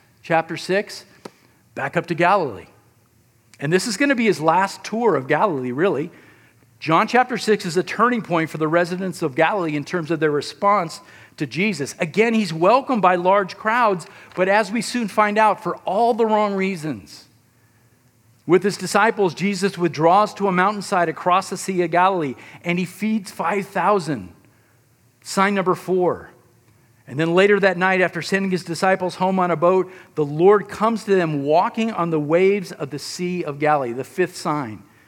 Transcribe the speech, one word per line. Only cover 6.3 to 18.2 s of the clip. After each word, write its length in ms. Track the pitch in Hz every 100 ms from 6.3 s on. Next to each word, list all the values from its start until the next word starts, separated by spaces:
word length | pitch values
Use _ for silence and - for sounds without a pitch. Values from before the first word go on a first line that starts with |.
| - _ _ _ _
John 280 | 156 165 220
chapter 300 | 240 254 226
six 280 | - 208 185
is 100 | 165
a 60 |
turning 380 | 180 - 233 240
point 280 | 156 165 160
for 80 | 156
the 100 | 156
residents 540 | 170 170 180 185 170
of 140 | 160 131
Galilee 400 | 160 208 165 147
in 80 |
terms 260 | 135 180 151
of 80 | 160
their 120 | 156
response 680 | 147 - - 202 202 165 - - - - -
to 80 | 143
Jesus. 500 | 131 214 151 131 -
Again, 340 | 170 175 233
he's 200 | 226 190
welcomed 480 | 160 180 254 277 233
by 140 | 180 185
large 420 | 180 202 190 -
crowds, 500 | 220 226 226 185 - - - -
but 120 | 185
as 240 | 208 190
we 100 | 226
soon 260 | - 240 214
find 300 | - 208 208
out, 260 | 220 180
for 140 | 175 -
all 360 | - 190 233
the 120 | 226 226
wrong 280 | 214 208
reasons. 720 | 196 190 185 151 110 76 - - _ _ _ _ _ _ _ _ _